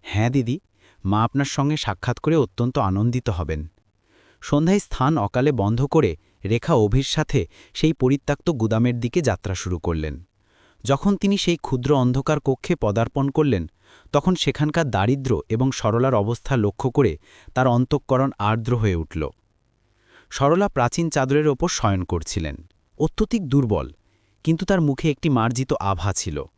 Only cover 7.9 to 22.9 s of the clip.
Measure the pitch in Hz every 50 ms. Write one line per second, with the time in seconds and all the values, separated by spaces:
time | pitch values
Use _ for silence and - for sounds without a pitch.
7.9 | 165 _ 131 127 139 139 _ - 143 - - 180 160 120 113 110 110 113 120 123
8.9 | 123 120 117 120 - 180 156 123 95 - - - 92 - - 90 90 85 - 87
9.9 | 82 80 76 78 69 69 87 _ _ _ _ _ _ _ _ _ _ _ - 110
10.9 | 139 - - 202 202 - - 196 202 196 - 180 170 - - - 139 123 123 127
11.9 | 147 135 123 123 123 135 135 - 156 147 _ 139 131 - - - 175 - - 107
12.9 | 98 113 113 101 _ 139 135 139 - 160 151 143 117 90 80 78 _ _ _ _
13.9 | - - _ - - 143 - 190 185 - - 151 - - 151 151 147 170 165 131
14.9 | 104 95 98 110 135 139 131 123 107 76 - _ 110 113 131 135 131 - - 110
15.9 | 110 117 127 135 127 104 101 107 120 - - - 135 123 104 101 - - - 127
16.9 | - - 135 95 76 - _ _ - - - - - 127 127 127 120 123 127 -
17.9 | 151 135 _ - 135 127 135 135 - - 104 104 110 120 110 110 123 117 110 104
18.9 | 90 82 80 - - 82 76 69 - _ _ _ _ _ _ _ _ _ _ _
19.9 | _ _ _ _ _ - _ _ - - 135 143 165 185 208 202 - 135 120 120
20.9 | - - 170 160 - 147 131 131 139 151 151 151 139 - 170 175 - - - 107
21.9 | 98 95 90 - 92 85 80 - - 92 80 76 71 - - _ _ _ _ _